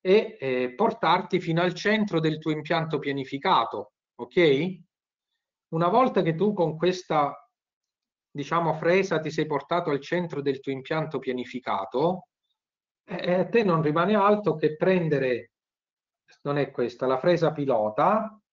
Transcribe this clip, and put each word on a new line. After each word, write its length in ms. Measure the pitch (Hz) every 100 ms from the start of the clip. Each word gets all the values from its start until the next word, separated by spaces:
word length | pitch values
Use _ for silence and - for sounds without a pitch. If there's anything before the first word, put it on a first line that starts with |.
e, 360 | 185 208 214 -
eh, 340 | 135 127 123 -
portarti 640 | 208 - 165 180 196 185
fino 220 | - 160
al 120 | 180
centro 460 | 175 208 214 208 165
del 200 | 160 156
tuo 120 | 160
impianto 460 | 151 151 165 160 151
pianificato, 920 | 139 139 131 135 190 160 117 107 98 _ _ -
ok? 640 | 120 - 165 135 180 185 - _ _ _ _ _ _ _ _
Una 140 | 165 170
volta 320 | 220 262 208
che 140 | 165 160
tu 180 | 208
con 220 | 202 165 156
questa, 720 | 175 180 - 156 143 - - _ _ _ _ _ _ _ _
diciamo, 420 | 143 143 165 170
fresa 460 | 156 170 185 190 160
ti 100 | 156
sei 160 | 156 151
portato 440 | 143 - 170 165
al 80 | 139
centro 420 | - 175 170 151
del 180 | 139 131
tuo 120 | -
impianto 480 | 135 131 160 156 143
pianificato, 1080 | 131 127 120 123 117 101 98 127 165 185 - _ _ _ _ _ _ _ -
eh, 100 | 180
eh, 180 | - 180
a 120 | 180
te 160 | 233
non 180 | 208 165
rimane 340 | 151 151 180 214
altro 400 | 196 208 208 156
che 200 | 151 151
prendere, 760 | 175 185 160 143 131 117 - _ _ _ _ _ _ _ _ _
non 160 | 143 143
è 140 | 135
questa, 340 | - 120 - 131
la 140 | 151
fresa 320 | 175 170 151
pilota, 840 | 156 135 120 107 107 165 214 214 - _